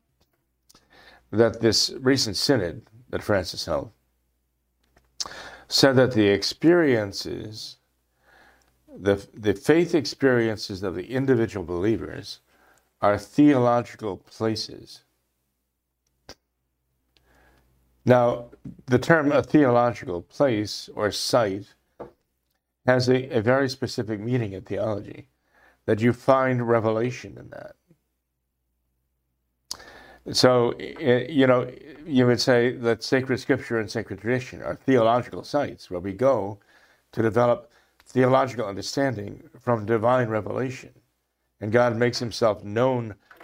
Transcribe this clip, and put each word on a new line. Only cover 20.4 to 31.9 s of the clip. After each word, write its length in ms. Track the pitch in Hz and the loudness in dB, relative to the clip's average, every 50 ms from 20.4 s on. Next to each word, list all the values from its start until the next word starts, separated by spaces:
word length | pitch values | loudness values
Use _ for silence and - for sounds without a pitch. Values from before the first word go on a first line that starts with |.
| 147 135 113 104 107 104 - - - - - | 0 2 2 0 -2 -4 -8 -12 -14 -12 -6
or 160 | - 107 101 | -2 -2 -2
site 640 | - - - - - 127 113 101 95 104 104 - _ _ _ _ _ - - - _ _ _ _ _ _ _ _ _ _ _ _ _ _ - | -2 -4 -4 0 2 2 2 2 -2 -6 -10 -14 _ _ _ _ _ -20 -20 -20 _ _ _ _ _ _ _ _ _ _ _ _ _ _ 0
has 220 | 127 127 127 120 127 | 2 2 2 4 2
a, 280 | 127 127 127 131 - | 2 0 0 -2 -2
a 40 | 113 | -2
very 280 | 98 120 127 135 139 127 | 2 2 2 2 0 -2
specific 520 | 131 - - - - - 107 104 110 98 | -4 -6 -8 -8 -6 -6 -6 -6 -6 -6
meaning 320 | 104 120 127 123 113 101 | -4 -2 -2 -2 -2 -4
in 100 | 95 92 | -8 -10
theology, 640 | - - 104 95 104 110 104 101 98 98 - - - _ _ _ _ _ _ _ _ _ _ _ - | -10 -8 -6 -4 -4 -4 -4 -6 -8 -12 -16 -20 -20 _ _ _ _ _ _ _ _ _ _ _ -2
that 140 | - 110 104 | -2 0 2
you 120 | 117 120 | 2 2
find 560 | 117 - - - 131 131 131 131 127 123 120 117 | 2 2 2 2 2 4 4 2 0 0 0 0
revelation 680 | 117 117 107 110 110 110 120 127 123 - - - - - | 0 2 2 0 0 0 -2 -4 -6 -8 -14 -16 -18 -18
in 100 | - - | -20 -18
that. 260 | - - - - - _ _ _ 160 _ _ _ _ _ _ _ _ _ _ _ _ _ _ _ _ _ _ _ _ _ _ _ _ _ _ _ _ _ _ _ _ _ _ - - - - - - - - - - - - - | -18 -18 -18 -20 -20 _ _ _ _ _ _ _ _ _ _ _ _ _ _ _ _ _ _ _ _ _ _ _ _ _ _ _ _ _ _ _ _ _ _ _ _ _ _ -16 -16 -16 -16 -20 -20 -20 -20 -20 -20 -18 -12 -8
So, 420 | 120 - - 127 127 123 120 120 - - | 0 4 4 6 6 6 4 2 -2 -4
i-, 480 | - - - - 160 127 123 120 117 135 | -10 -14 -10 -4 0 2 2 2 0 0
you 180 | 165 135 135 | 2 4 4
know, 240 | 127 123 127 127 127 - - - 147 | 4 4 2 0 -4 -10 -16 -20 -20